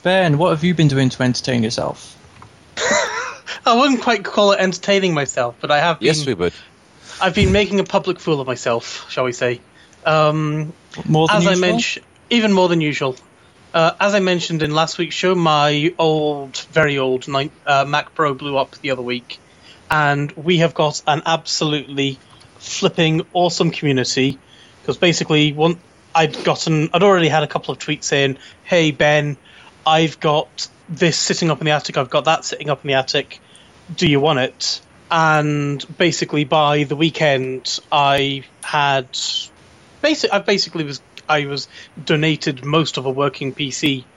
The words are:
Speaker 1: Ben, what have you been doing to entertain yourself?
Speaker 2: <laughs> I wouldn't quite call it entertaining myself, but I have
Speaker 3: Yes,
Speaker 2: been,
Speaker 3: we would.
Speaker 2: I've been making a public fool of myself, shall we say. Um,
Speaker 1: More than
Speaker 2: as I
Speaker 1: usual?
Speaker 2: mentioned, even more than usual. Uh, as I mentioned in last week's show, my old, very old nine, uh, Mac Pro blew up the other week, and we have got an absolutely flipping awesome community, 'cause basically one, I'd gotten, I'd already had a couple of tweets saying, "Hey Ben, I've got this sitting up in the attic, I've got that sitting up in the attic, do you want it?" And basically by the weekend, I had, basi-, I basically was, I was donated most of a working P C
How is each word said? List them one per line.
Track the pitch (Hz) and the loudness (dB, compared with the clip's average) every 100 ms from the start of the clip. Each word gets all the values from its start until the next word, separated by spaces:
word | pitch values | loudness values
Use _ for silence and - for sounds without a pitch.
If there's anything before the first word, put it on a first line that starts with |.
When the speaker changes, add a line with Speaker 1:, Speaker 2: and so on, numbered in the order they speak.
Speaker 1:
Ben, | 175 190 175 143 | 2 2 4 4
what | 175 | 2
have | 160 | 2
you | 175 | 0
been | 160 156 | 4 4
doing | 135 131 | 4 0
to | - | 2
entertain | 127 120 - 120 | 0 0 -2 -2
yourself? | 110 - 73 - - - - - - - - | -2 -2 -6 -8 -16 -20 -20 -20 -20 -20 -16
Speaker 2:
<laughs> | - 508 605 539 466 508 - - - | -8 -2 -2 -2 -6 -10 -12 -16 -4
I | - 233 | 2 4
wouldn't | 285 254 | 4 2
quite | - 214 | 0 -2
call | 185 - 202 | -2 2 4
it | 190 | 4
entertaining | 185 175 - 196 190 | 0 -2 0 2 2
myself, | 156 135 - 120 - | 0 -2 -2 -4 -6
but | 147 | 0
I | 147 | 2
have | 170 156 | 2 2
Speaker 3:
Yes, | - 156 | 0 0
Speaker 2:
been, | 139 95 | -2 0
Speaker 3:
we | |
would. | 87 - - _ _ _ - - | -2 -4 -20 _ _ _ -20 -2
Speaker 2:
I've | 185 | 0
been | 180 190 | 2 2
making | 196 202 196 | 2 2 0
a | |
public | 180 202 190 175 | 0 -2 -2 -4
fool | - 147 | -2 -2
of | 131 | -2
myself, | 123 135 117 - - - | -4 -2 -2 -4 -14 -10
shall | - | -4
we | 127 | -4
say. | 120 123 123 - - - _ | -2 -2 -2 -10 -20 -20 _
Um, | 160 156 151 156 151 151 156 - _ - | 0 2 2 2 -2 -4 -6 -12 _ -10
Speaker 1:
More | - 156 160 | 0 2 4
than | 165 | 4
Speaker 2:
as | 180 | 4
I | |
Speaker 1:
usual? | 180 185 | 2 2
Speaker 2:
mentioned, | 233 233 - _ _ _ | 0 -2 -8 _ _ _
even | 240 220 | 0 4
more | 190 180 | 4 4
than | 170 | 2
usual. | 151 131 135 131 _ _ _ _ - | 0 -2 -4 -6 _ _ _ _ -4
Uh, | 165 165 - | 2 2 2
as | 202 | 0
I | 202 | 2
mentioned | 185 180 170 165 | 2 0 -2 -4
in | 147 | 0
last | 151 160 - | 0 -2 -2
week's | 165 | -6
show, | - 180 | -2 0
my | 180 165 151 147 147 160 - | 2 2 2 2 2 -2 0
old, | 160 156 151 143 135 - - | 0 2 0 -4 -8 -12 -4
very | 160 151 139 | 0 0 0
old | 131 127 135 | -2 -2 -2
nine, | 139 147 _ | -4 -4 _
uh, | - 139 139 | 0 0 2
Mac | 147 - | -2 -4
Pro | - 151 | -2 -2
blew | 135 147 135 | -2 -4 -2
up | 131 - | -4 -6
the | 143 | -6
other | 131 | -6
week, | 120 123 - - _ _ - - - | -4 -6 -8 -20 _ _ -20 -20 -4
and | 151 147 143 143 | 0 2 0 -2
we | - 151 175 | -4 0 2
have | 165 | 2
got | - 156 - - | 2 -2 0 -2
an | 147 | -2
absolutely | 165 165 - - 156 147 131 139 139 135 - - - - | 0 -2 -2 -4 -2 -4 -6 -4 -4 -4 -18 -20 -20 -20
flipping | - - 185 - 160 160 - | -12 -2 -2 2 2 0 -2
awesome | 180 175 - 170 | 0 0 2 -2
community, | - 147 131 120 135 131 139 _ - - - | 0 0 0 0 0 0 -2 _ -20 -20 -10
'cause | - 131 | -8 0
basically | 180 165 165 156 151 | 2 2 0 2 2
one, | 147 160 170 _ _ _ | 2 0 0 _ _ _
I'd | 165 156 151 | 0 0 0
gotten, | - 147 - 156 156 | -2 -2 0 0 0
I'd | 170 | 2
already | 202 185 156 | 4 4 4
had | 156 | 2
a | 143 | 0
couple | 165 - | -6 -6
of | 131 | -8
tweets | - 151 | -6 -6
saying, | - 143 139 131 - - | -2 0 0 -2 -14 -20
"Hey | - 175 160 | 0 2 2
Ben, | 143 151 151 147 143 - - - - | 2 2 4 0 -8 -14 -20 -20 -6
I've | 160 160 165 - | 0 2 2 0
got | 160 151 - - - _ - | 0 0 -2 -12 -14 _ -16
this | 156 175 - | 0 0 0
sitting | - - 170 | -2 -2 -2
up | 143 | 0
in | |
the | 156 | 0
attic, | 151 - 147 | 0 -2 -4
I've | 127 | -2
got | 151 | 0
that | 143 160 | 0 -2
sitting | - - 151 | -4 -8 -6
up | 139 | -6
in | 147 | 0
the | |
attic, | 135 127 147 131 - _ - - - - | -2 0 -4 -4 -16 _ -20 -20 -20 -16
do | 165 170 | -2 2
you | 143 | 2
want | 151 135 | 2 0
it?" | 127 - - - _ - - | -2 -4 -8 -8 _ -20 -2
And | 165 160 156 147 147 143 139 - - | 0 4 2 2 -2 -4 -6 -10 -2
basically | 175 - 170 151 | 0 0 -4 -2
by | 147 156 147 147 | 0 2 2 2
the | 143 | 0
weekend, | 147 160 - 156 135 131 131 - - _ | 0 -2 2 2 2 -2 -8 -8 -10 _
I | 151 139 139 139 139 - _ | 0 2 2 0 -4 -12 _
had, | - 151 143 135 127 - - - - _ - - - - | -4 0 2 0 -4 -8 -6 -6 -8 _ -20 -20 -20 -4
basi-, | 294 302 - | -2 0 0
I | 196 | -2
basically | - 202 - 170 | 0 -2 -2 -6
was, | 147 135 _ - - | -8 -10 _ -16 -2
I | 151 | -2
was | 143 139 - - - - | 0 -6 -10 -18 -20 -14
donated | 151 156 160 151 156 131 | -2 0 2 0 -4 -6
most | 135 156 147 - | -6 -4 -4 -4
of | |
a | 131 | -6
working | 131 143 139 139 | -2 -4 -4 -10
P | 127 143 | -8 -10
C | - 151 135 123 | -4 -4 -4 -10